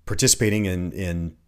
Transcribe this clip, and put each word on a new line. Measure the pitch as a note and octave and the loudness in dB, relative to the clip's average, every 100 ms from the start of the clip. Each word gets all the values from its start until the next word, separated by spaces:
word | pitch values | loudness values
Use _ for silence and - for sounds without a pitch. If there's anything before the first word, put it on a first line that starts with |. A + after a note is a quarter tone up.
| - | -8
participating | G#2 C3 - G#2+ G#2+ G2 | 0 2 4 2 2 0
in, | F2+ F2 | -2 -4
in, | - F#2 E2+ E2 - | -4 -4 -4 -4 -8